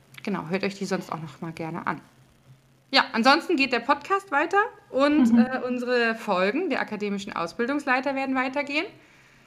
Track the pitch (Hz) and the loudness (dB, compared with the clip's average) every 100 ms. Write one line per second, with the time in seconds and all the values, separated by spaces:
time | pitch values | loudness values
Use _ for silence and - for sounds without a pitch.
0 | _ - - 175 160 190 196 196 185 185 | _ -10 -6 -4 -2 -2 -4 -4 -4 -4
1 | 160 160 160 - 165 160 160 165 - 143 | -4 -8 -8 -10 -10 -8 -8 -6 -4 -6
2 | - _ _ _ _ - _ _ _ 269 | -10 _ _ _ _ -20 _ _ _ 2
3 | - 226 254 294 - 302 269 240 - 285 | 2 2 4 4 2 0 2 0 0 -2
4 | - 392 392 277 330 392 466 - _ 254 | 0 -4 0 -2 2 2 0 -6 _ 2
5 | 285 294 233 233 247 254 247 247 240 247 | 4 6 6 6 4 0 -4 -4 0 2
6 | 233 226 - 185 196 254 381 254 208 208 | 2 0 0 2 2 0 -2 -2 -4 -4
7 | 208 202 202 - 170 - 240 285 277 254 | -4 -4 -6 -6 -6 -4 -2 -2 0 0
8 | 277 269 269 262 262 277 277 294 403 - | 0 -2 -2 -2 -2 -4 -2 -4 -4 -12
9 | - _ _ _ | -20 _ _ _